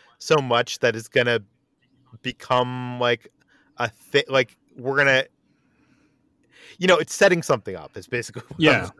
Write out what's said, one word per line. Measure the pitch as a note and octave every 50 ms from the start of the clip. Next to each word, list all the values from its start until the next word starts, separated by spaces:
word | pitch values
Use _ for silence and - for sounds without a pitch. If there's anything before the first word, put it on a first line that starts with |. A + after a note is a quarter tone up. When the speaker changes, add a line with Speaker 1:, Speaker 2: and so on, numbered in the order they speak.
| _ _ _ _
Speaker 1:
so | - - D#3+
much | D3+ C3+ B2+ A#2+ A#2 B2 - - -
that | - A#2+ A2
it's | A2+ A2+ -
gonna | - C3 A#2+ A#2+ A#2+ A2 G2+ _ _ _ _ _ _ _ _ _ _ _ _ _ - - -
become, | B2+ - - - - B2+ B2 B2 B2 B2+ B2+ B2+ B2 B2 B2
like, | B2 A#2+ A#2+ A#2+ - - _ _ _ _ _ _ _ _ _ -
a | A#2+ A2+
thi-, | - _ - - - C#3 - -
like, | C3+ C3+ B2+ - - _ _ _ _
we're | - A#2+ C3 C3+
gonna, | C#3 C#3+ C#3 C3 C3 C3 - _ _ _ _ _ _ _ _ _ _ _ _ _ _ _ _ _ _ _ _ _ _ _ _ _ _ - - - -
you | F3+
know, | F3+ F3+
it's | D#3 D#3 - -
setting | - - - F3+ E3+ D#3
something | - C#3+ A2+ - - F#2+
up | E2+ D2+ - -
is | G2+ F#2
basically | - - A#2+ A2+ - - - -
<laughs> | -
what | C#3+ -
I'm | D#3
Speaker 2:
Yeah. | D3+ C3+ G#2+ F#2 G2 - -